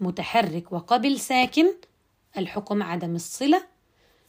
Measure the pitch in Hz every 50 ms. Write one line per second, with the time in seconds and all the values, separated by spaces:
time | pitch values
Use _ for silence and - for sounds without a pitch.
0 | 185 180 - - - - - 233 214 - 156 175 170 - 185 170 170 - 233 247
1 | 226 277 277 226 - - 262 254 254 247 - 302 330 381 370 - - _ _ _
2 | _ _ _ _ _ _ - 202 185 180 - 208 196 - 208 202 196 170 170 175
3 | 175 170 170 170 - - - - 262 285 320 381 370 - _ _ _ _ _ _
4 | _ _ _ _ _